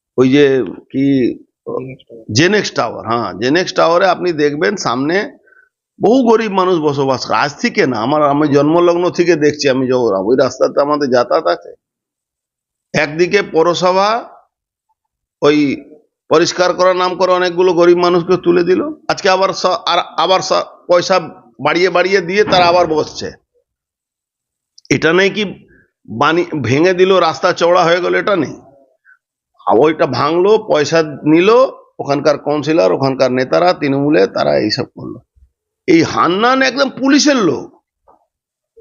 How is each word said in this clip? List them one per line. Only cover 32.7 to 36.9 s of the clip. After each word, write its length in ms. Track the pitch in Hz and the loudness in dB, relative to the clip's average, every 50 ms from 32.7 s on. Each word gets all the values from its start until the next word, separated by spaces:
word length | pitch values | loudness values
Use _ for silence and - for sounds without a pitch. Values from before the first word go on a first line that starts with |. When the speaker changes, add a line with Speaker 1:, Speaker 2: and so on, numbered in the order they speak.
| 156 175 185 - | 0 2 2 0
Speaker 1:
ওখানকার 400 | 185 - 135 135 131 - 135 127 | 0 0 -2 -2 0 0 0 0
নেতারা, 400 | 127 127 131 - 160 165 175 180 | 0 -2 -2 0 0 2 2 2
তৃণমূলে 540 | 180 151 151 135 139 139 139 147 156 180 190 | 0 0 -2 -2 -2 0 0 2 2 2 2
তারা 320 | - - - 139 147 147 139 | 0 -2 -2 -2 0 0 0
এইসব 260 | - 107 107 127 - | 0 -2 -2 -4 -6
করলো। 360 | - _ - - 57 52 - - _ _ _ _ _ _ _ _ _ _ _ _ | -8 _ -14 -14 -14 -14 -16 -20 _ _ _ _ _ _ _ _ _ _ _ _
এই 160 | - 160 165 | 2 2 2
হান্নান 600 | 135 107 117 110 127 160 180 202 226 247 262 262 | 2 0 0 0 0 0 0 0 0 0 0 0
একদম 280 | 262 262 233 277 277 247 | 0 -2 -2 -2 -4 -4